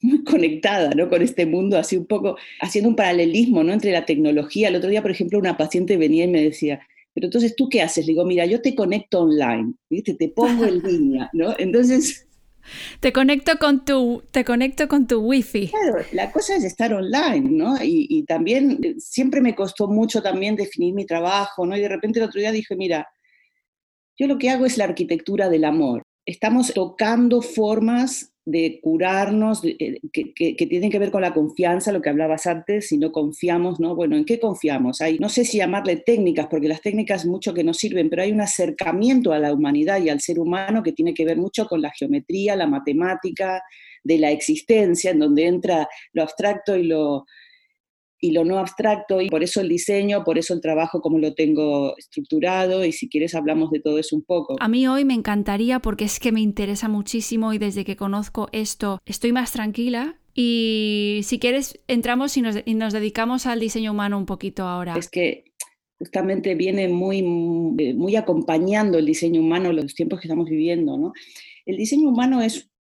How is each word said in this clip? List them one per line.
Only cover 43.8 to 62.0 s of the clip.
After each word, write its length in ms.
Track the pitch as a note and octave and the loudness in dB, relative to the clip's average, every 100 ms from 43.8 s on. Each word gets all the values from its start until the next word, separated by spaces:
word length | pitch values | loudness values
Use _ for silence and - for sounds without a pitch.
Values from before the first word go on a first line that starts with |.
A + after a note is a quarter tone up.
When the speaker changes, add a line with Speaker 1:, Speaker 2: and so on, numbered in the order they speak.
| - - | -20 -16
Speaker 1:
de 140 | C#3 D#3+ | 0 2
la 140 | D3+ | 4
existencia, 800 | D3+ - D#3 - A3+ G3 E3+ F#3 | 0 0 -4 4 4 4 2 2
en 80 | E3 | 2
donde 260 | D3+ C#3+ E3+ | 4 4 4
entra 420 | F3 - E3+ D3 - - | 2 2 0 0 -8 -8
lo 100 | D#3+ | -4
abstracto 520 | D#3 - G3+ G3+ - F#3+ | -4 -2 -2 -2 -2 0
y 80 | |
lo, 420 | E3+ D#3+ D3 C#3+ C#3 - _ _ _ _ _ _ _ _ | 2 2 0 -2 -6 -20 _ _ _ _ _ _ _ _
y 100 | F3 | 0
lo 120 | D#3+ E3 | 2 2
no 140 | F#3+ | 0
abstracto, 600 | F#3 - A3 G#3 G#3 F#3+ | -2 -2 0 0 0 -2
y 100 | F#3+ | 0
por 120 | D#3+ | 0
eso 200 | F3 G#3 | 0 -2
el 80 | F#3 | 0
diseño, 540 | F3 - G3+ G3+ G3+ | -2 0 0 0 0
por 140 | F3+ E3 | 0 -2
eso 160 | E3 | 0
el 80 | F3 | -4
trabajo, 400 | D#3+ D#3 E3 F3 | -2 -2 -2 -2
como 160 | D#3 D#3+ | 0 0
lo 160 | D3+ | 0
tengo 640 | D3 D#3 D3+ D3+ C#3+ C#3 - | 0 2 2 2 0 -2 -6
estructurado, 880 | - - C#3+ D#3 F3 F#3 F#3 F#3 F3+ | -12 -12 -4 0 0 0 0 0 -2
y 60 | |
si 180 | D#3 - | -4 -4
quieres 240 | D3+ E3 | -2 -2
hablamos 380 | E3 D3+ D#3 D#3 | -2 -2 0 0
de 80 | D3+ | -2
todo 180 | D3+ D3+ | 0 -2
eso 180 | D#3 D3+ | -2 -4
un 60 | |
poco. 360 | - F3 D3+ C3+ | -2 -4 -2 -4
Speaker 2:
A 80 | A3 | 0
mí 200 | A#3+ C4 | 2 2
hoy 180 | C4+ C#4 | 2 2
me 100 | A#3+ | 0
encantaría, 640 | G#3+ G#3 G3+ G3+ A#3 B3+ | 0 -2 -2 -2 0 0
porque 240 | A3+ G#3+ G#3+ | -2 -4 -4
es 140 | - | -2
que 120 | B3 | -2
me 80 | A3 | 2
interesa 480 | G#3+ G3+ G3+ G3+ A3+ | 0 -2 -4 -4 -2
muchísimo, 640 | G#3+ G3+ A3+ A3 A3+ A3 | -4 -4 -6 -4 -2 -2
y 60 | A3 | -2
desde 260 | G#3 G3 | -4 -4
que 120 | G3 G3 | -8 -6
conozco 520 | G3 G3+ G#3 - G#3 | -4 -4 -6 -8 -6
esto 480 | - G#3+ - G#3 F#3+ - | -6 -6 -4 -6 -6 -10
estoy 240 | G#3 A#3+ | -4 0
más 200 | B3 B3 | 0 -2
tranquila, 680 | A#3+ G#3+ G#3 A#3+ A#3+ C#4 E4 _ - | -4 -6 -4 -4 -4 -6 -10 _ -2
y 840 | A#3+ A#3 A3+ A3 G#3+ G#3 G#3 G#3 | 0 0 0 0 -2 -2 -2 -2
si 160 | G#3 B3 | -4 -2
quieres 400 | A#3+ C4 C#4 - - | 0 0 -4 -12 -4
entramos 500 | A#3+ | -2